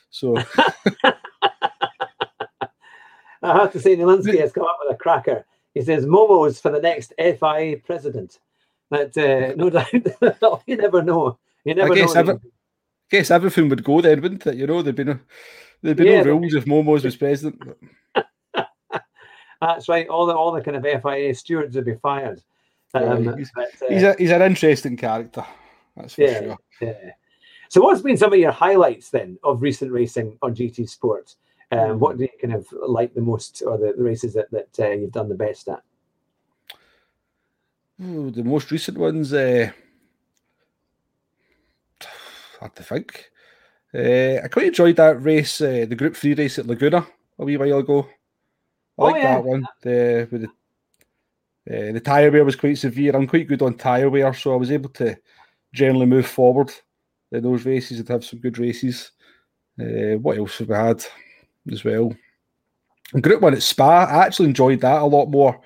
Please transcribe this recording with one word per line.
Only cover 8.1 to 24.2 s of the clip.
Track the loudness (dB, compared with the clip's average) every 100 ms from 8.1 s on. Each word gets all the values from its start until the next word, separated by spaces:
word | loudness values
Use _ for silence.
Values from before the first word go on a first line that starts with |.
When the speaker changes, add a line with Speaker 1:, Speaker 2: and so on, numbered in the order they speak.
| -10 -12 _ _ _ _ _ -6
Speaker 2:
But, | -4 -4 -2
uh, | 0 0 -2 -2
no | 0
<laughs> |
doubt, | 0 0 -2 -2 0 0 2 0 0 -6
you | -2
never | 0 2
know. | 0 0 -2 -6 _ _
You | -6 0
never | 2
Speaker 1:
I | 4
guess | 4
Speaker 2:
know. | 4
Speaker 1:
every-, | 2 0 -8 _ _ _ _ _ _
guess | 0 4
everything | 4 2 2 2
would | 0 0
go | 2
then, | 4 4
wouldn't | 0 -6 -6
it? | -4
You | -2
know, | -2
there'd | -2 -4
be | -4
no, | -6 _ -20 -20 -20 -20 _
there'd | -2 4
be |
Speaker 2:
Yeah, | 6 6
Speaker 1:
no | 4
Speaker 2:
there'd | 2
Speaker 1:
rules | 0 -2
if | 0
Momo's | 0 2 2 0
was | -4
president. | -2 -2 -6 -12 -16 -20 -20 _ _
Speaker 2:
<laughs> | -6 -6 _ _ -10 -10 _ -14 -14 -14 _ -20 _ _ -8
That's | -4 -4 -2
right. | -4 -2
All | -2 0
the, | 0
all | -2
the | -2
kind | -6 -6
of | -4
F | -4 -4
I | -4
A | -4
stewards | -6 -6 -4 -4 -6
would | -6
be | -6
fired. | -4 -4 -6 -12 _ _ _ _ _
Speaker 1:
Yeah, | -4 -2
Speaker 2:
Um, | -2 -2 -6
Speaker 1:
he's, | -12 -10
Speaker 2:
but, | -12 -8
uh, | -4
Speaker 1:
he's | 2
a, | 2
he's | 4